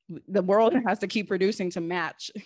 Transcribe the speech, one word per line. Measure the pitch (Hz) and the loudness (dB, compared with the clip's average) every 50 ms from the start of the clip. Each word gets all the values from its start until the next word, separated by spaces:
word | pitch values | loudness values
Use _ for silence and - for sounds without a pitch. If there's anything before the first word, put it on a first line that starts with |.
| _ _ 170 147 - - | _ _ -14 -14 -12 -2
The | 190 202 | 0 0
world | 185 180 196 214 226 226 349 | 2 4 4 6 6 6 4
<laughs> | 262 240 202 | 2 2 0
has | 185 220 | -2 -2
to | - 190 | -2 -4
keep | - 220 202 - | -2 -4 -2 -2
producing | 196 185 190 196 220 - 202 180 | -2 0 0 0 0 0 -4 -4
to | 170 185 | -4 -4
match, | 170 165 175 180 165 147 - _ - - - 208 - | -6 -4 -4 -4 -4 -6 -8 _ -16 -14 -14 -14 -16